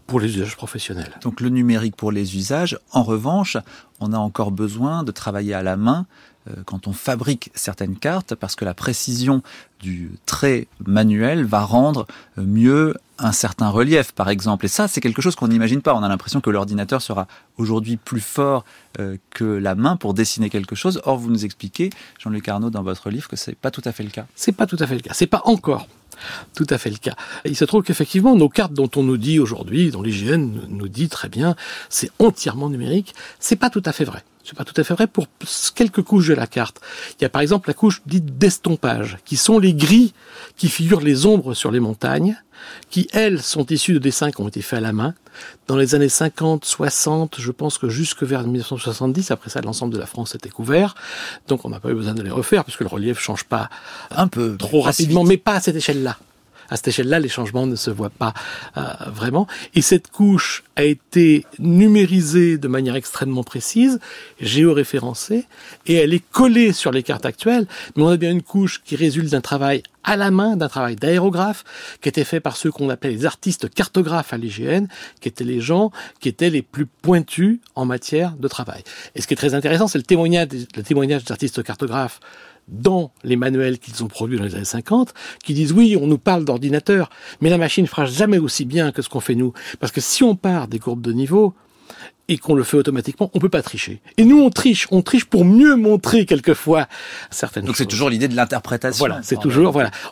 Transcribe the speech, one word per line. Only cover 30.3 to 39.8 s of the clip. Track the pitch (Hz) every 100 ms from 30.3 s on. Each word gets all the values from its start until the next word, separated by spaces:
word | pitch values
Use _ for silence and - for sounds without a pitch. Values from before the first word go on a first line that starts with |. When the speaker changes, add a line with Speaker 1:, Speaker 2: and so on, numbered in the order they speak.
| 160 131 110 113
Speaker 1:
nous | 101 101
dit | 101 160
très | - -
bien, | 110 165 165 - - -
c'est | - - -
entièrement | 220 - 147 120 143
numérique, | 135 123 180 190 - - -
c'est | - 208
pas | 247
tout | 214 185
à |
fait | -
vrai. | 143 - - _
C'est | - -
pas | 139
tout | -
à |
fait | 151
vrai | 175 220
pour | - 151 _ - - - -
quelques | 226 -
couches | 185 202 160
de |
la | 143 117
carte. | 127 113 - - - - -
Il |
y | 131
a |
par | 139
exemple | 147 202 165
la |
couche | - 214 - 143
dite | 180 151 131
d'estompage, | 196 180 180 160 127 113 110 92 -
qui | 135
sont | - 220
les | 190
grilles | 151